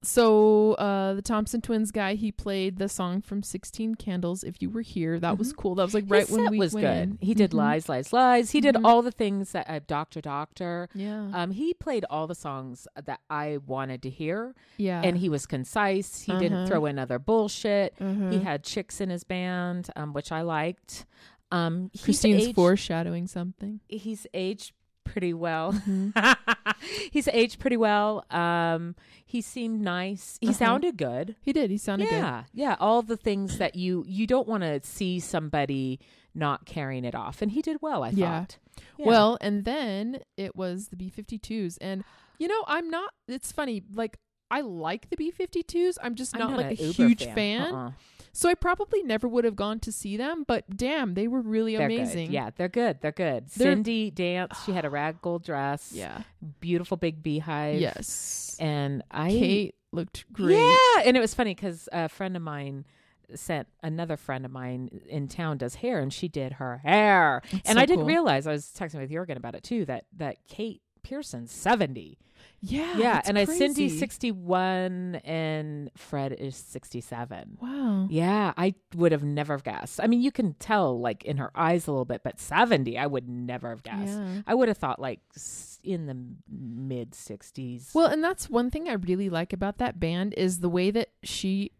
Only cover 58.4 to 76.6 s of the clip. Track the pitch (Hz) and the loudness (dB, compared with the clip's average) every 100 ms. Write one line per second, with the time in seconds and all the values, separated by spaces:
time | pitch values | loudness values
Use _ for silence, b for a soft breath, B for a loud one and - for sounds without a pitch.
58.4 | - - 156 147 139 139 - - 160 214 | -10 -4 -2 0 -2 -4 -6 -4 2 4
59.4 | 254 202 196 - _ - - - - 220 | 4 4 0 -8 _ -6 -6 -10 -18 -2
60.4 | 208 392 480 508 508 453 285 247 226 - | 6 8 10 10 10 8 8 6 4 2
61.4 | 233 180 202 165 - 175 160 - 190 180 | 0 0 -6 -6 -6 -2 -2 -4 -6 -6
62.4 | 165 147 139 139 139 b b b _ 180 | -6 -8 -8 -10 -14 b b b _ -16
63.4 | - 160 - _ 165 160 170 151 - 131 | -6 -4 -4 _ -8 -6 -4 -6 -6 -8
64.4 | 131 131 127 127 127 - 69 143 139 - | -6 -8 -8 -6 -8 -12 -10 -6 -6 -4
65.4 | 165 147 123 - 247 226 139 - 175 151 | -4 -2 -4 -4 -4 -2 -2 -4 -6 -4
66.4 | 131 135 127 123 139 196 214 190 160 127 | -6 -6 -8 -6 4 6 8 8 6 4
67.4 | - 190 - 220 277 349 151 330 311 135 | -2 -6 4 6 8 6 4 2 4 2
68.4 | 151 151 147 - 175 151 135 156 180 131 | 0 -4 -6 -10 -10 -8 -8 -8 -6 -8
69.4 | 120 - - 240 156 123 - - 151 - | -8 -12 -6 -4 -2 -6 -10 -10 -8 -8
70.4 | _ - 226 202 _ _ - 269 302 120 | _ -10 -10 -10 _ _ -12 -10 -10 -12
71.4 | 117 - 185 233 165 123 78 - b b | -14 -4 0 2 2 -4 -14 -20 b b
72.4 | b b 196 269 330 349 240 190 - 202 | b b -6 -4 -2 2 2 2 2 2
73.4 | 196 339 277 285 294 156 214 - 247 196 | 2 4 2 2 -2 0 -4 -4 -4 -4
74.4 | 175 185 185 185 185 180 180 175 - 160 | 0 0 2 0 -2 -4 -6 -8 -6 -4
75.4 | 160 156 151 147 143 - - 143 139 135 | -2 -4 -6 -8 -10 -14 -10 -6 -4 -6
76.4 | 139 131 | -10 -12